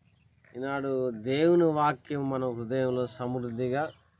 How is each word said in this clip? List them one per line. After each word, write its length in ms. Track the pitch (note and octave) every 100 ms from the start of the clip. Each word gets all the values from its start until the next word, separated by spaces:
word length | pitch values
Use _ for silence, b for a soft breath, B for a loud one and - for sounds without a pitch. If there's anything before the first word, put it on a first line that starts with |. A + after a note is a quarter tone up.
| _ _ _ _ _ A#2+
ఈనాడు 540 | C3+ C#3 C3+ C3 B2+
దేవుని 540 | A2 A#2 C#3 E3 F3
వాక్యం 680 | E3 D3+ D3 C#3 - D3 C3+
మన 140 | C3
హృదయంలో 640 | B2+ A#2 A2+ C3 B2+ B2+ B2
సమృద్ధిగా 840 | - B2 B2+ B2 A#2 B2+ C3+ D#3 - _